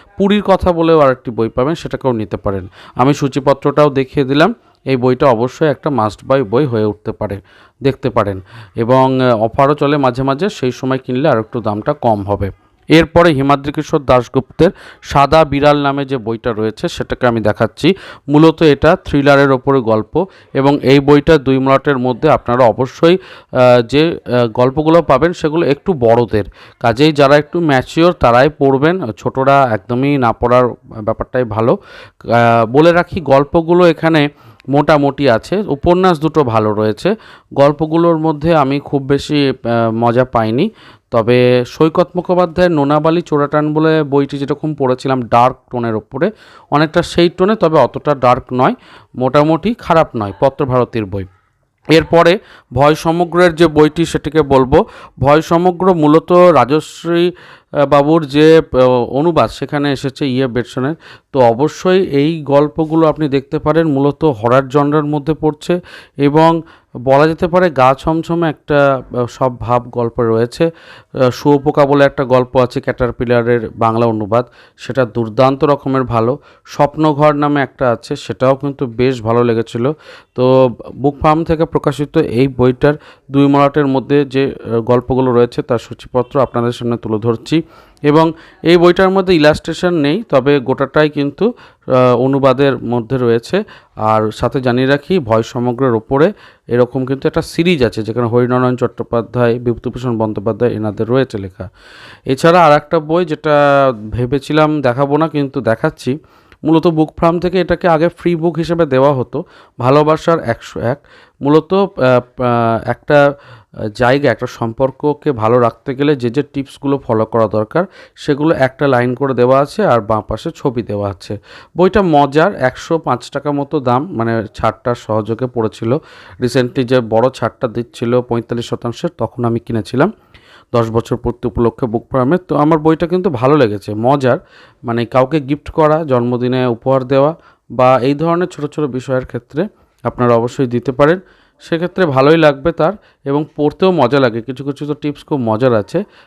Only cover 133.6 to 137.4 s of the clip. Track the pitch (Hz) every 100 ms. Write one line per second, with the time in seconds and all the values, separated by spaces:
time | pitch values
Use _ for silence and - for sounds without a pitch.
133.6 | 117 104 - 104 120 143 131 147 - _
134.6 | - _ 123 117 117 131 131 156 131 143
135.6 | - - 151 156 160 127 120 123 123 127
136.6 | 127 117 135 135 127 135 143 165